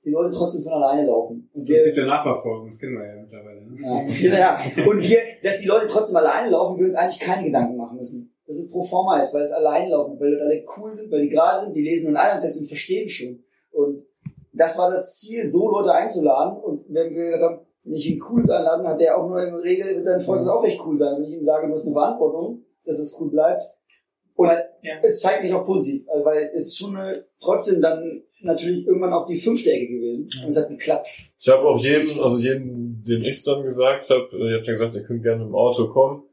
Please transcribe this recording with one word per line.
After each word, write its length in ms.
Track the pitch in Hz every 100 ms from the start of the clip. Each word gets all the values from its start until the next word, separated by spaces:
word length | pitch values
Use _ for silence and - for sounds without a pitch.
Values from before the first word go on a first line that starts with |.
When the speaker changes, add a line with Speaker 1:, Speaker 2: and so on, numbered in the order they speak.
Speaker 1:
die 80 | 151
Leute 180 | 160 175 -
trotzdem 260 | 170 -
von 120 | 156
alleine 340 | 156 139 147 139
laufen. 420 | 117 - 117 -
Und 80 | 147
Speaker 2:
Das 40 | 139
Speaker 1:
wir 80 | 156
Speaker 2:
Prinzip 180 | 156 143
der 100 | 131
Nachverfolgung, 640 | 147 135 - 117 110 113
das 120 | -
kennen 140 | 127 113
wir 80 | 104
ja 80 | 104
mittlerweile, 420 | - 107 - -
ne? 500 | - - 131 - 139 117
Speaker 1:
Ja, 80 | 180
ja, 300 | 190 185 - 135 -
ja. 100 | 143
Und 140 | 202
wir, 160 | 175 226 - -
dass 160 | 196 196
die 100 | 190
Leute 200 | 214 214
trotzdem 300 | 208 214 165
alleine 340 | 233 - 233
laufen, 260 | 165 175 180
wir 80 | 185
uns 100 | 151
eigentlich 240 | 170 -
keine 240 | 175 190 156
Gedanken 320 | 131 120 123
machen 200 | 117 123
müssen. 340 | 120 123 - _ -
Dass 120 | 151
es 120 | 170
pro 140 | 180
forma 360 | - 180 190 170
ist, 140 | -
weil 80 | 147
es 100 | 147
alleine 380 | 156 156 156 175
laufen, 300 | 151 143 139
weil 100 | 143
Leute 140 | 147
alle 220 | 151 - - -
cool 160 | 214
sind, 180 | 208 214
weil 120 | 151
die 60 | 143
gerade 340 | 151 175 196
sind, 120 | 202 151
die 60 |
lesen 300 | 151 170 160
nur 100 | 147
einen 180 | - -
Text 200 | 160 147
und 60 | 143
verstehen 420 | 151 - 190 196
schon. 340 | - 123 120 _ _ _
Und 320 | 156 143 139 _ _ - - _
das 240 | - 165 180
war 140 | 180
das 260 | 185 - -
Ziel, 260 | 220 226 170
so 240 | 160 214
Leute 200 | 196 180
einzuladen. 640 | 160 - 175 151 135 180 202
Und 260 | - - -
wenn 240 | 156 165 156
wir 160 | 170
gesagt 120 | 165 165
haben, 120 | 170 _ _
wenn 100 | - 151
ich 100 | 151
ihn 120 | -
Cooles 300 | - 233 -
einladen, 360 | 170 160 165 170
hat 120 | 156
der 180 | 165 180
auch 100 | 175
nur 160 | 180
in 80 | 175
der 100 | 170
Regel, 320 | 175 190 196 170
wird 100 | 185
sein 160 | 180
Freund 220 | - 185
Speaker 2:
Mhm. 60 | 175
Speaker 1:
auch 140 | 240
recht 160 | 233 - 160
cool 100 | 147
sein. 200 | 143 143
Wenn 60 | 151
ich 60 | 165
ihm 60 |
sage, 240 | 147 156 156
du 60 |
hast 120 | 151 -
eine 80 |
Verantwortung, 680 | 147 147 - 151 160 214 240 _ _ 165
dass 140 | 147
es 180 | 147 -
cool 120 | 147
bleibt. 320 | 151 160 - - _ _ _ _ _ _ -
Und 120 | 170 170 - _
Speaker 3:
Ja. 100 | 160 156
Speaker 1:
es 200 | 147 -
zeigt 200 | 185 -
mich 100 | 185
auch 120 | 180 -
positiv, 420 | 190 135 135 -
also 140 | 151 147
weil 260 | 151 147
es 240 | 165 - -
schon 180 | 202 196
eine, 280 | 190 - - _
trotzdem 400 | - 208 208 175
dann 400 | 160 160 170 - _ _
natürlich 440 | 180 156 170 180 185
irgendwann 280 | 180 180
auch 120 | 170 170
die 80 | 156
fünfte 340 | - 143 -
Ecke 160 | 117 120
gewesen. 420 | 120 117 120 147 131
Speaker 3:
Ja. 60 |
Speaker 1:
Und 60 | 156
es 80 | 151
hat 120 | 147
geklappt. 400 | 147 - - - - - _
Speaker 4:
Ich 80 | 123
habe 140 | 135
auch 100 | 147
Speaker 1:
Das 120 | 123 127
ist 40 | 151 151
Speaker 4:
jedem, 140 | -
also 140 | 127 120
jedem, 640 | 123 135 127 120 120 113 110
dem 160 | 113
ich 200 | 120 -
dann 200 | - 143
gesagt 440 | 135 123 127 - -
hab, 220 | 127 -
äh, 40 | - 113
ihr 60 | 113
habt 100 | 117
ja 60 |
gesagt, 200 | 110 117 104
ihr 80 |
könnt 200 | - 117
gerne 160 | 113 113
mit 80 | 107
dem 40 | 104
Auto 320 | 123 123 107
kommen. 360 | 135 135 143 -